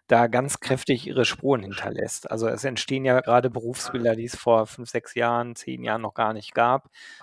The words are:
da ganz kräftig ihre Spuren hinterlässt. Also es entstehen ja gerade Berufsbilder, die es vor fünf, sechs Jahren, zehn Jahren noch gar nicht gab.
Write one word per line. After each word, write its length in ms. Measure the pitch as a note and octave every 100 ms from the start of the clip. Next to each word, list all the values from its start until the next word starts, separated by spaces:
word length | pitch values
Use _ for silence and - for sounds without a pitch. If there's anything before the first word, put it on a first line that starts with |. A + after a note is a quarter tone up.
| -
da 180 | A#2 A#2
ganz 340 | A#2+ C#3 -
kräftig 460 | - C3 - B2 -
ihre 180 | C3
Spuren 380 | A2+ - C3 C3
hinterlässt. 680 | G2 G2 G2+ - G#2+ - -
Also 160 | A2 A2+
es 160 | A2+
entstehen 420 | C3+ A#2+ - C3+ C3+
ja 140 | B2+
gerade 320 | B2 A#2+ B2+
Berufsbilder, 640 | A#2+ A#2 C3 - B2 A#2 A2+
die 100 | A#2+
es 100 | -
vor 300 | - A2+ A2
fünf, 240 | - A#2
sechs 240 | A#2+ -
Jahren, 420 | A#2+ A#2 A#2+ A#2+ A#2
zehn 280 | - B2+
Jahren 180 | A#2 A2
noch 140 | A2 -
gar 180 | A2
nicht 220 | A2 - -
gab. 340 | A#2+ C3 _ - - -